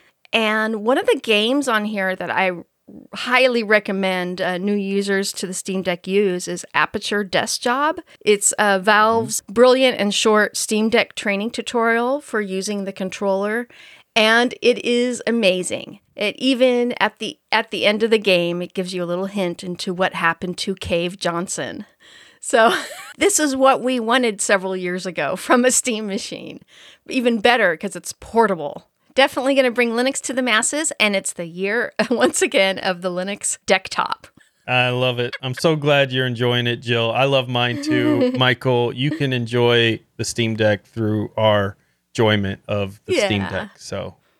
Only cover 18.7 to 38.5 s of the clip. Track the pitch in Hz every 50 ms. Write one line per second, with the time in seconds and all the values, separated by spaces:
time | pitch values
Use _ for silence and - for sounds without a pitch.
18.7 | - 196 185 180 190 180 175 170 175 180 196 196 196 202 190 175 175 - - 185
19.7 | 175 - - 196 180 175 185 - - 180 180 165 165 - - 180 175 - - 202
20.7 | 190 - - - 180 170 175 180 190 - - 170 170 170 180 - - - 139 110
21.7 | - - 208 - _ _ _ - - - - - _ _ - - - 233 220 233
22.7 | - 302 - - - - - - - - 302 392 - 320 302 285 262 262 262 269
23.7 | 262 - - 254 262 247 220 220 240 262 247 226 208 202 - - 208 190 185 190
24.7 | 190 185 180 180 180 185 175 190 165 - 147 143 185 185 - - - 240 247 254
25.7 | - - - 254 220 214 220 202 190 208 - - - - - - - - - _
26.7 | _ - - - - _ _ - - 262 233 240 233 220 190 247 240 247 214 180
27.7 | 160 160 - 196 - 175 - - - - - - - 226 226 196 190 160 147 147
28.7 | - - - _ _ _ _ _ _ - - - - 294 247 269 277 269 262 247
29.7 | 220 247 240 233 226 233 254 269 269 - - - 254 262 254 247 214 214 226 -
30.7 | - 196 214 - - - 214 208 202 196 190 - - - 175 165 165 180 185 196
31.7 | 214 240 233 - - - 214 - 247 233 240 330 - - 381 277 - 214 190 190
32.7 | 190 - - 190 185 175 180 185 175 180 185 196 202 - - - - - _ -
33.7 | 202 190 - - - - - - - - - - _ _ _ _ _ _ _ -
34.7 | 127 127 123 123 123 123 127 127 120 120 123 120 - - - 131 127 - - 170
35.7 | 160 151 139 151 143 143 139 131 127 131 131 127 120 110 123 120 120 120 120 120
36.7 | 120 120 127 117 120 117 117 113 113 120 135 139 139 131 127 123 123 120 120 120
37.7 | 120 - 285 311 302 - - 302 294 277 254 254 254 254 131 127